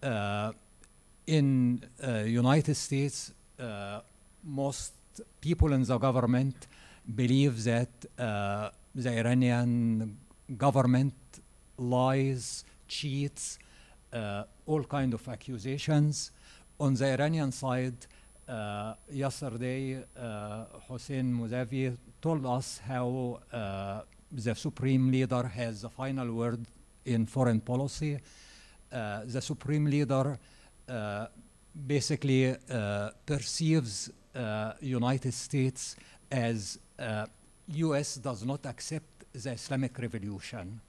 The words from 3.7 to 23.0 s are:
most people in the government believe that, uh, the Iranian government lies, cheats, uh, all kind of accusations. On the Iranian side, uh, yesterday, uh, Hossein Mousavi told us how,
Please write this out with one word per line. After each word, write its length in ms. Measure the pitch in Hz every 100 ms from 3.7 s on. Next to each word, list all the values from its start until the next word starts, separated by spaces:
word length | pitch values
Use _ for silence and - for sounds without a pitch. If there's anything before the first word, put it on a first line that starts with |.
| 104 101 104 - - - -
most 500 | 165 139 139 135 - - - - 226 _
people 320 | 147 165 160
in 120 | 139
the 140 | 123 120
government 680 | 135 127 120 127 135 131 - - - - -
believe 480 | 110 123 131 143 117
that, 240 | 113 117 123 - - -
uh, 520 | 123 104 101 101 107 - -
the 160 | 135 123
Iranian 1080 | 117 113 123 127 120 120 120 117 110 110 104 - - - 120
government 580 | 139 139 127 127 135 - - - - - - -
lies, 840 | 123 127 127 135 135 131 113 - - - -
cheats, 720 | - 151 135 143 - - - - - - - -
uh, 320 | 120 104 101 107 - -
all 160 | 156
kind 300 | 131 143 135
of 120 | 113 -
accusations. 1040 | 113 - 123 107 139 - 151 151 147 - - - - - -
On 160 | 143
the 120 | 131 135
Iranian 460 | 131 147 160 139
side, 540 | 123 135 127 127 120 - - - - -
uh, 460 | 120 104 104 107 110 -
yesterday, 920 | 143 135 127 139 113 127 131 135 131 - -
uh, 460 | 120 107 104 107 113 - -
Hossein 440 | 127 - 135 127
Mousavi 640 | 120 117 123 123 131 131 120 - -
told 240 | 160 160
us 360 | 131 131 131 - 101
how, 540 | 131